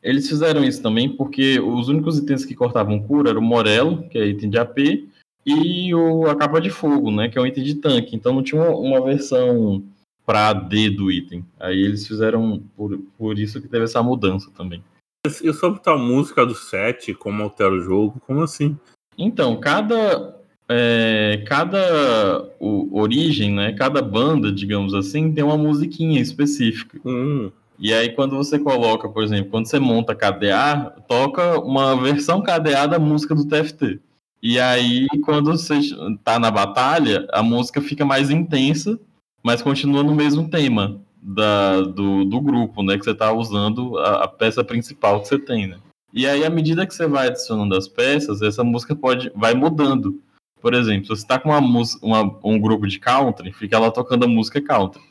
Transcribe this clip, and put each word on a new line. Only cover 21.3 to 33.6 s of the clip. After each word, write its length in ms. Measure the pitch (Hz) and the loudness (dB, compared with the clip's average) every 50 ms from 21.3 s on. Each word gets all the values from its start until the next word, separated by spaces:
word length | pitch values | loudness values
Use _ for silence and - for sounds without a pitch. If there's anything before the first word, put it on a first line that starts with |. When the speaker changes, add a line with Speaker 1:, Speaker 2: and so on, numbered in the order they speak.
| 104 104 107 | 0 -2 -2
Speaker 1:
cada 1000 | 104 143 143 165 175 190 196 190 180 170 151 143 131 117 110 104 98 87 71 - - - _ | -2 0 0 0 0 0 0 2 2 2 2 4 2 4 2 2 2 0 -2 -4 -10 -14 _
o, 400 | - 104 107 98 95 98 - 101 | -4 -2 -2 -2 -2 -2 0 0
origem, 520 | 107 107 117 143 165 165 139 117 107 104 101 | 0 2 2 2 2 2 2 0 0 0 0
né, 200 | 98 101 107 107 | 0 0 -2 -2
cada 280 | 104 135 135 147 143 | 0 0 0 0 0
banda, 520 | 123 107 98 110 123 147 160 143 107 107 98 | -2 0 0 0 2 2 2 2 0 0 -2
digamos 420 | 98 101 101 104 101 98 98 98 | -4 -4 -4 -2 -2 -2 -2 -2
assim, 380 | 101 95 98 98 147 156 160 151 | -2 -4 -2 -2 -2 -2 0 0
tem 100 | 147 147 | 0 0
uma 160 | 147 151 151 | 2 2 2
musiquinha 640 | 151 151 151 147 165 170 - - 165 160 156 131 | 2 0 0 0 -2 -4 -4 -4 -2 0 2 0
específica. 800 | - - - - 143 143 143 - 123 113 113 - - - - - - | 0 -2 -2 -2 0 0 0 0 0 -2 -2 -2 -12 -16 -18 -14 -10
Speaker 2:
Hum. 460 | 123 127 123 127 143 147 139 110 95 - _ _ _ _ _ | -8 -6 -4 -4 -2 -2 -4 -4 -6 -10 _ _ _ _ _
Speaker 1:
E 120 | - 107 110 | -2 0 0
aí, 180 | 113 117 120 | 2 0 0
quando 260 | - - 135 135 135 | 0 0 -2 0 0
você 240 | 135 143 143 151 147 | -2 -2 0 0 0
coloca, 480 | 147 147 135 123 117 113 110 110 - 104 | 0 2 0 2 2 2 2 0 -2 -6
por 160 | 104 110 110 | -4 -2 -2
exemplo, 260 | 104 107 101 98 101 | 0 0 -2 -4 -2
quando 160 | - 110 110 | -4 -4 -4
você 140 | 110 - 143 | 0 0 0
monta 340 | 139 127 117 113 117 117 107 | 2 2 2 0 0 -2 -4
K 160 | 104 110 101 | 0 0 -2
D 220 | 98 - 104 101 98 | 0 0 0 0 2
A, 240 | 104 131 147 147 143 143 - - - - _ | 2 2 2 0 0 -4 -6 -12 -18 -6 _
toca 500 | 123 120 131 139 139 - 175 175 170 156 | 0 2 2 0 0 0 0 2 0 0
uma 380 | - - 135 135 135 135 135 127 | -2 0 0 2 2 2 2 2
versão 400 | 127 135 143 143 143 - 170 190 202 | 2 0 0 0 0 0 0 0 0
K 180 | - 175 165 | 0 0 0
D 140 | 156 156 139 | 2 2 2
A 120 | 139 143 | 2 2
da 140 | 147 165 170 | 2 2 2
música 340 | 156 151 151 151 147 147 156 | 2 2 2 0 0 0 0
do 100 | 147 147 | 0 0
T 120 | 147 156 | 0 0
F 180 | 151 | 0